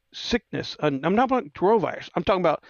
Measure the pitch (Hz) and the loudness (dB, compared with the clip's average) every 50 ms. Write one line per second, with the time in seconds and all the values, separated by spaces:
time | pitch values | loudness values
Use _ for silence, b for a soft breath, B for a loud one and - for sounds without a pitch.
0 | _ _ - - - - 220 214 - _ - - - - - - - 151 143 131 | _ _ -16 -12 -4 -2 -2 -2 -2 _ -8 -8 -8 -10 -6 -4 -2 -2 -2 0
1 | 139 165 190 226 262 233 262 247 170 147 - - 170 190 226 220 156 123 - - | 0 0 2 2 2 2 0 -2 -2 -6 -4 0 2 4 4 4 2 -2 -4 -8
2 | - - - 185 - - 202 185 175 160 147 - B | -12 -6 -6 -2 0 2 2 2 2 2 0 0 B